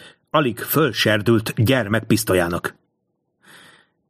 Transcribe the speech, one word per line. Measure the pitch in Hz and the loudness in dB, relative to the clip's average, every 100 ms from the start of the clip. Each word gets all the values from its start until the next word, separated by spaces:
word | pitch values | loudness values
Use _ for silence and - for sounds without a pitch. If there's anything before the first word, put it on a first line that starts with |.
| - - _ | -20 -20 _
alig | 156 131 107 | -2 0 -4
fölserdült | - 143 147 - 107 104 101 110 110 - | -4 0 0 0 0 2 2 2 0 0
gyermek | 110 131 104 110 | 0 0 0 -2
pisztolyának? | - 107 - 90 85 85 - - _ _ _ _ _ _ - - - - _ _ | 0 0 2 0 0 -4 -8 -12 _ _ _ _ _ _ -20 -20 -20 -20 _ _